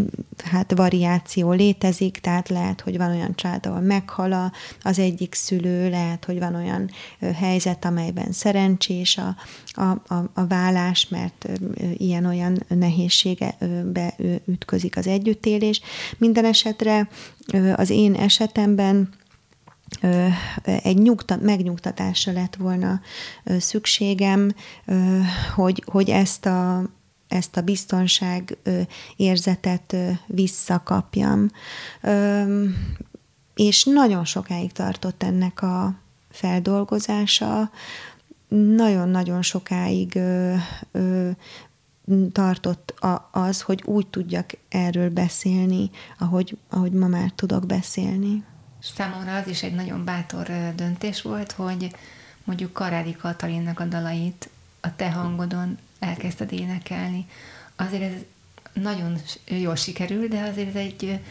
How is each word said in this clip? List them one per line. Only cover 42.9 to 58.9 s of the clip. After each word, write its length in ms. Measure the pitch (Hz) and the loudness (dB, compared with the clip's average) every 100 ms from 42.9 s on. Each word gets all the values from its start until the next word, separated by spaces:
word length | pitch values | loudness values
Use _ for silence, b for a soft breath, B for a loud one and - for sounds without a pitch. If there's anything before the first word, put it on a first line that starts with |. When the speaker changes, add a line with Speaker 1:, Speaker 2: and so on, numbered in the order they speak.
| - | -4
Speaker 1:
a-, 300 | 190 180 - | -2 -2 -2
az, 300 | - 185 190 | -2 -2 -2
hogy 200 | - 190 - | -2 -4 0
úgy 220 | 208 196 | -2 -2
tudjak 500 | - 175 175 180 - _ | -4 -4 -4 -6 -12 _
erről 400 | 185 180 175 175 | -2 0 0 0
beszélni, 800 | 170 180 - 190 185 185 185 196 B B B | 0 -2 -2 0 2 2 2 -2 B B B
ahogy, 400 | 180 180 185 - _ | 0 0 -2 -6 _
ahogy 220 | 185 180 | -2 0
ma 160 | 185 185 | 2 2
már 240 | 180 185 - | 2 -2 -2
tudok 300 | 185 185 185 | -2 -2 0
beszélni. 760 | 185 - - 190 190 202 208 208 - - - - - | -2 -2 -4 -2 -2 -2 -2 -6 -18 -20 -18 -12 -8
Speaker 2:
Számomra 400 | 196 185 185 190 | -8 -6 -6 -6
az 120 | 190 | -6
is 160 | 170 | -6
egy 120 | 190 175 | -4 -6
nagyon 300 | 185 - 175 | -4 -6 -4
bátor, 440 | 180 170 170 175 | -6 -6 -8 -6
ö, 260 | 175 170 165 | -4 -6 -4
döntés 460 | 175 175 214 196 | -4 -4 -6 -6
volt, 300 | 214 208 202 | -6 -8 -8
hogy 400 | - 185 185 180 B B B B B | -8 -6 -6 -8 B B B B B
mondjuk 300 | - 180 185 | -8 -6 -6
Karádi 420 | - 185 170 165 170 | -6 -4 -4 -6 -8
Katalinnak 640 | 175 170 170 165 170 170 | -8 -6 -4 -4 -4 -4
a 60 | 175 | -4
dalait 640 | 170 165 165 170 180 - - - _ | -4 -4 -4 -4 -6 -14 -20 -20 _
a 140 | 170 - | -10 -6
te 160 | 180 | -4
hangodon 640 | 170 175 175 175 180 180 - - _ | -4 -4 -4 -4 -4 -6 -8 -12 _
elkezdted 480 | 180 175 180 170 196 | -8 -6 -6 -6 -8
énekelni. 760 | 180 180 185 - 180 180 180 180 B B B B - | -6 -6 -8 -8 -8 -6 -6 -8 B B B B -8
Azért 260 | 185 196 | -6 -4
ez 200 | 190 185 - _ _ - - | -6 -8 -14 _ _ -20 -12
nagyon 440 | - 202 | -6 -4